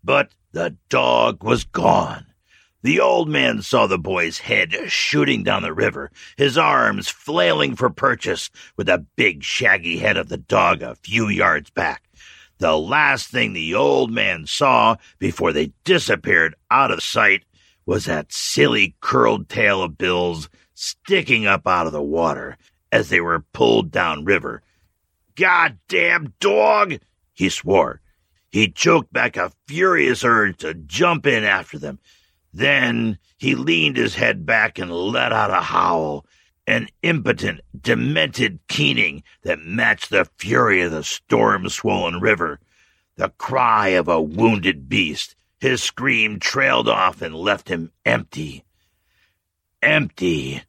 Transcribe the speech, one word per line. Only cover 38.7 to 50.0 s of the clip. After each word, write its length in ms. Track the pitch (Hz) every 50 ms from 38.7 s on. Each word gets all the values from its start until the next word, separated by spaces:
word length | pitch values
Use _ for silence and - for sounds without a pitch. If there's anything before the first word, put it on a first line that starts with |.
| - - 147 - - 120 101 82 71 73 - - - _
that 160 | _ 95 87 80
matched 520 | 80 82 92 117 120 113 107 - - -
the 180 | 104 95 87 - _
fury 460 | _ - 95 117 127 123 110 98 92
of 100 | 90 87
the 100 | 80 78
storm-swollen 1160 | 76 - - - _ _ 120 113 110 110 101 95 90 92 - - - 107 104 95 87 85 85 90
river. 400 | 98 110 107 85 87 80 71 - _ _ _ _ _ _ _ _ _ _ _
The 140 | - 92 - _ _
cry 500 | - - 131 131 127 117 110 107 104 95
of 180 | 92 90 80
a 140 | 82 85 82
wounded 640 | 80 76 78 95 113 117 110 101 87 95 - 71 67
beast. 480 | 65 - 101 90 76 73 - - - _ _ _ _ _ _
His 220 | - 135 127 117
scream 560 | - - - - 123 139 127 113 110 107 104 98
trailed 480 | - - - 135 139 131 127 123 117
off 360 | 117 110 98 92 92 - -
and 120 | 95 82 78
left 360 | 80 85 101 101 98 - -
him 200 | 92 85 82 85 _ _ _
empty. 600 | 110 117 120 - _ - - 78 73 67 - _ _ _ _ _ _ _ _ _ _ _ _ _ _ _ _ _ _ _ _ _ _ _ _
Empty. 800 | - 139 151 151